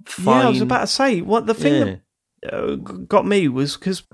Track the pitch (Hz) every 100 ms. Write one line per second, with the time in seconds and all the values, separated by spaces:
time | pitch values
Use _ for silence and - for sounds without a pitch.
0 | - - 180 254 247 - 254 254 196 -
1 | 269 185 180 226 214 220 285 294 214 185
2 | - _ _ _ - - - - - 185
3 | 185 202 190 202 156 127 143 - 190 185
4 | -